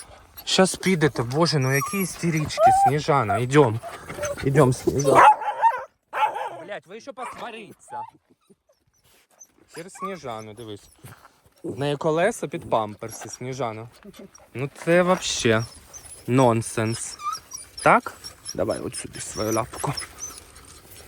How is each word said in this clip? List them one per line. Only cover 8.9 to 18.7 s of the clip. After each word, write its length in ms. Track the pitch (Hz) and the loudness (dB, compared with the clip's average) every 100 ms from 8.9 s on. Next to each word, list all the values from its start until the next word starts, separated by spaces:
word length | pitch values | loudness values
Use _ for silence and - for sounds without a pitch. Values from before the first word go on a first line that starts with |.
| _ _ _ _ _ - _ _ - | _ _ _ _ _ -20 _ _ -16
Тепер 160 | 185 | -16
Сніжану, 640 | - 190 180 135 110 110 | -10 -10 -10 -10 -10 -12
дивись. 360 | 104 110 101 - _ - - - _ _ _ | -14 -14 -14 -16 _ -20 -20 -20 _ _ _
В 160 | 156 101 | -12 -4
неї 180 | 143 147 | -4 0
колеса 500 | 165 160 175 - 156 | 0 2 0 -2 -8
під 220 | - - | -8 -2
памперси, 600 | 120 107 104 110 - 110 | -2 -2 -8 -14 -12 -16
Сніжана. 580 | - 123 127 117 107 117 - 208 - 202 - _ | -12 -10 -6 -6 -6 -14 -20 -20 -20 -20 -20 _
Ну 160 | 113 139 - 165 | -8 -8 -6 2
це 160 | 175 | 4
вообще 640 | 180 185 - - 120 110 117 - - - - - - | 4 2 0 0 2 2 0 -12 -20 -20 -20 -14 0
нонсенс. 880 | 127 131 120 - - 110 113 - - 1077 1077 - - - - | 4 6 4 -2 -4 -4 -4 -8 -8 -8 -8 -14 -20 -20 0
Так? 300 | 151 220 - - - - - - | 4 4 2 -16 -20 -20 -12 -6
Давай 240 | 101 | -4